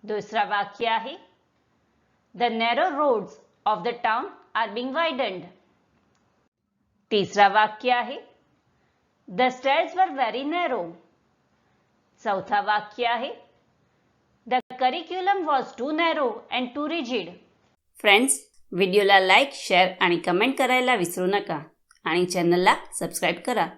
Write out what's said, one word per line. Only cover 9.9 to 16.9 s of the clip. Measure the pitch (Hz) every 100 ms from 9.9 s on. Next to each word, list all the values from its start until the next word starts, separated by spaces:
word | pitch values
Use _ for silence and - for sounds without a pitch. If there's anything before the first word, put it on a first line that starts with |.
| 359
were | 370 277
very | 247 226 277
narrow." | 339 349 240 170 170 _ _ _ _ _ _ _ _ _ _ _ _
चौथा | 226 196 185 202
वाक्य | 196 208 208 - 240
आहे, | 233 269 - - _ _ _ _ _ _ _ _ _ -
"The | 247 - -
curriculum | 254 311 330 359 370 403
was | 311 277 - -
too | 254
narrow | 311 330 311 262 214 - 247
and | 247 277
too | 294